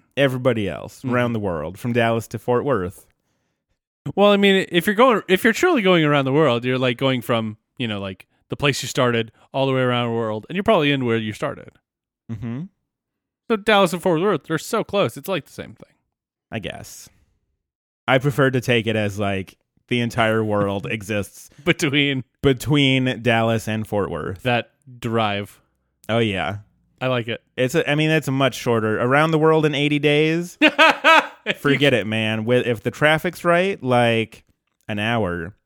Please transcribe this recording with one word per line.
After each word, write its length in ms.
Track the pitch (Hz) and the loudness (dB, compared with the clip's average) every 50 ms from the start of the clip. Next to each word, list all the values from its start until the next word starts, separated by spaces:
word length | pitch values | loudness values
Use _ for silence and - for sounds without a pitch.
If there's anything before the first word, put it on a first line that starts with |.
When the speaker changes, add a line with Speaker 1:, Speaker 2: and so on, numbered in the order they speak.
| _ _ _ | _ _ _
Speaker 1:
Everybody 520 | - 143 135 127 127 127 135 117 110 104 90 | 0 0 2 0 0 0 0 0 0 -2 -4
else 300 | 73 53 50 107 - - | -6 -8 -12 -14 -16 -10
Speaker 2:
Mm-hmm. 120 | - 131 120 | -6 -4 -2
Speaker 1:
around 180 | 123 123 120 117 | 0 0 -2 -2
the 80 | 110 | -4
world, 380 | 101 95 87 78 76 82 95 - | -4 -4 -4 -4 -6 -8 -10 -8
from 140 | - 120 117 | -6 -2 0
Dallas 360 | 120 117 117 117 113 107 - | 2 2 2 2 0 -4 -6
to 100 | - 110 | -10 -8
Fort 260 | - - 123 120 113 | -4 -2 0 0 0
Worth. 420 | 143 131 101 90 95 - - - _ _ _ _ _ _ _ _ _ _ _ _ _ _ _ _ _ _ _ _ 147 - | 0 -2 -2 -2 -4 -8 -12 -20 _ _ _ _ _ _ _ _ _ _ _ _ _ _ _ _ _ _ _ _ -8 0
Speaker 2:
Well, 160 | 190 202 208 | 4 4 6
I 60 | 202 | 6
mean, 300 | 196 202 196 196 190 165 - | 6 4 4 4 4 2 0
if 160 | - 180 170 | -2 0 0
you're 80 | 214 202 | 0 2
going, 280 | 202 254 269 226 190 - - | 4 4 4 4 2 2 2
if 140 | 190 185 - | 0 2 4
you're 80 | 240 214 | 2 2
truly 300 | - 349 370 349 247 196 | 2 2 2 2 4 4
going 220 | 185 180 170 156 | 4 4 4 4
around 200 | 147 147 143 135 | 4 2 2 2
the 80 | 131 131 | 2 2
world, 320 | 156 160 135 120 117 120 | 2 4 4 2 0 0
you're, 140 | 127 127 131 | -2 -2 0
like, 180 | 131 127 123 | 0 -2 0
going 260 | 120 135 135 131 123 110 | 0 0 0 0 0 0
from, 340 | - 123 113 110 110 104 - _ _ _ | -2 -2 0 -2 -4 -8 -10 _ _ _
you 120 | - 127 113 | -8 -6 -6
know, 120 | 104 98 | -4 -6
like, 260 | 98 98 95 - - _ _ _ _ _ | -6 -8 -10 -12 -16 _ _ _ _ _
the 60 | 135 | -8
place 260 | - 143 147 131 - - | -2 -2 -2 -2 -2 -6
you 60 | 120 | -6
started 440 | - 151 127 123 120 117 113 113 - _ _ _ - | -2 0 0 0 0 0 -4 -4 -10 _ _ _ -4
all 140 | 139 135 | -4 -2
the 60 | 135 131 | 0 0
way 80 | 131 | 0
around 280 | 127 123 123 120 120 117 | 0 0 0 -2 -2 -2
the 40 | 117 | -2
world, 320 | 117 117 110 107 110 107 - | -4 -4 -4 -6 -6 -8 -8
and 60 | 160 | -8
you're 60 | 185 196 | -4 0
probably 300 | 233 226 175 147 143 143 | 2 2 2 4 2 0
in 120 | 135 127 | 0 0
where 120 | 120 113 | 0 0
you 160 | 113 110 107 101 | 0 -2 -4 -6
started. 380 | - 160 139 - - - - - _ _ _ _ _ _ _ _ _ _ - | -6 -8 -8 -8 -10 -16 -20 -20 _ _ _ _ _ _ _ _ _ _ -14
Speaker 1:
Mm-hmm. 320 | 113 101 123 117 117 135 175 196 - _ _ _ _ _ _ _ _ _ _ _ _ _ _ - | -12 -10 -8 -8 -8 -10 -10 -12 -16 _ _ _ _ _ _ _ _ _ _ _ _ _ _ -4
Speaker 2:
So 60 | 226 | -4
Dallas 360 | 208 202 226 214 196 196 165 185 | -2 2 2 4 4 4 2 0
and 80 | 170 | -2
Fort 200 | - 190 170 156 | 0 0 0 2
Worth, 240 | 180 214 185 147 - | 2 0 -2 -2 -2
they're 140 | - 160 156 | -4 -6 -6
so 260 | - - - 220 170 | -4 -4 -4 -4 -4
close. 320 | - - 202 175 120 - | -2 -2 -2 0 -2 -2
It's, 120 | 143 - - | -6 -8 -6
like, 180 | 190 156 - | -6 -6 -6
the 60 | - - | -10 -14
same 220 | - 78 58 - | -16 -16 -16 -18
thing. 200 | - - - _ _ _ _ _ _ _ _ _ _ _ _ - | -20 -20 -20 _ _ _ _ _ _ _ _ _ _ _ _ -12
Speaker 1:
I 80 | 113 | -10
guess. 480 | - - - - - - - - - - _ _ _ _ _ _ _ _ _ _ _ _ _ _ _ _ _ _ _ | -10 -10 -12 -12 -16 -18 -18 -20 -20 -20 _ _ _ _ _ _ _ _ _ _ _ _ _ _ _ _ _ _ _
I 120 | - 131 131 | 0 0 2
prefer 320 | 123 147 - - 135 135 | 2 0 0 2 2 2
to 100 | 127 127 | 2 0
take 260 | - - 120 117 101 | 0 0 0 0 0
it 80 | 113 110 | 0 -2
as, 220 | 110 104 104 98 101 | -2 -2 -2 -4 -4
like, 400 | 104 98 98 95 92 - - _ _ _ _ _ _ _ | -4 -4 -4 -4 -6 -10 -16 _ _ _ _ _ _ _
the 120 | 123 120 | -4 -2
entire 440 | 120 117 - 127 113 110 110 113 110 | -2 -2 0 0 2 2 2 0 0
world 420 | 107 104 101 101 101 98 101 - | 0 0 0 0 -2 -2 -6 -6
Speaker 2:
<laughs> 40 | - | -6
Speaker 1:
exists 600 | 113 110 98 101 110 104 98 - - - - - _ - - | -8 -8 -6 -4 -4 -4 -4 -6 -10 -18 -20 -20 _ -6 -2
Speaker 2:
Between 580 | 175 160 - 170 143 131 147 143 143 139 131 - - _ _ - | -2 -2 0 0 0 0 0 0 0 -2 -4 -6 -10 _ _ 0
Speaker 1:
between 800 | 139 135 120 - 113 151 147 139 131 131 131 127 127 123 110 110 | 2 2 2 0 0 2 2 4 4 2 2 0 0 -2 -2 0
Dallas 440 | 120 117 113 113 117 113 110 - | 0 2 2 2 2 0 -2 -2
and 200 | 110 107 110 107 - | -4 -6 -6 -6 -4
Fort 200 | 107 104 95 76 | -4 -4 -2 -2
Worth. 340 | 85 76 - - 95 - - | -4 -6 -8 -8 -10 -6 -4
Speaker 2:
that 260 | 123 120 117 - - _ _ _ 131 127 120 | -2 -2 -2 -2 -6 _ _ _ -20 -18 -10
drive. 600 | - 117 113 113 110 104 101 101 101 - - _ _ _ _ _ _ _ _ _ _ - | -8 -4 -2 0 0 0 -2 -4 -6 -10 -14 _ _ _ _ _ _ _ _ _ _ -2
Speaker 1:
Oh, 100 | 110 117 | 0 0
yeah. 400 | 117 107 95 92 78 76 98 101 104 _ _ _ _ _ _ _ | 0 0 0 -2 -4 -4 -6 -8 -12 _ _ _ _ _ _ _
Speaker 2:
I 60 | 127 | -4
like 220 | 131 127 123 110 120 | -2 -2 -2 -4 -6
it. 120 | 113 - - _ _ | -8 -10 -10 _ _
Speaker 1:
It's 200 | - 127 123 - | -2 -2 0 0
a, 120 | 160 - - | 0 0 0
I 60 | 147 | 0
mean, 160 | 151 156 156 | 0 2 2
it's 160 | 160 160 - | 2 0 0
a 60 | 143 131 | 0 0
much 240 | 135 139 131 - | 0 0 0 -2
shorter. 440 | - - 127 117 113 107 110 107 - | -2 -2 0 0 0 0 0 0 0
Around 300 | 117 123 135 147 156 160 | 0 2 2 2 2 2
the 80 | 160 151 | 2 2
world 260 | 156 160 160 160 151 | 4 4 4 4 2
in 80 | 151 151 | 0 0
eighty 280 | 139 143 147 147 147 | 0 0 0 0 0
days? 580 | 143 147 147 147 156 156 160 170 175 180 - - 294 294 - - 320 311 - - - | 2 2 2 2 2 2 0 -2 -4 -6 -2 0 0 2 4 4 4 4 2 2 4
Speaker 2:
<laughs> 500 | 294 320 311 - - - - _ 214 196 - | 4 4 4 4 0 -8 -12 _ -8 -8 -2
Speaker 1:
Forget 360 | - 143 139 131 143 143 131 | 0 0 2 4 4 2 2
it, 140 | 110 95 107 | 2 0 -2
man. 360 | 110 110 110 107 110 110 107 | -2 -2 -2 -2 -2 -2 0
With, 220 | 113 123 123 - | 0 0 2 2
if 160 | 117 120 101 - | 0 -4 -4 -4
the 80 | 123 | -6
traffic's 540 | - - 151 151 156 156 - 180 165 - - | -4 0 2 2 2 2 0 -4 -8 -4 0
right, 360 | 175 170 175 185 196 190 - | 0 2 2 0 -2 -4 -4
like, 640 | 127 127 123 123 120 117 117 113 110 - - - _ _ _ _ _ _ _ _ _ - | -2 0 2 2 4 2 2 0 -2 -4 -8 -18 _ _ _ _ _ _ _ _ _ -8
an 100 | 107 104 | -6 -4
hour. 560 | 104 113 120 113 101 90 87 85 82 90 - _ _ | -2 -2 -2 -2 -2 -2 -4 -6 -8 -10 -12 _ _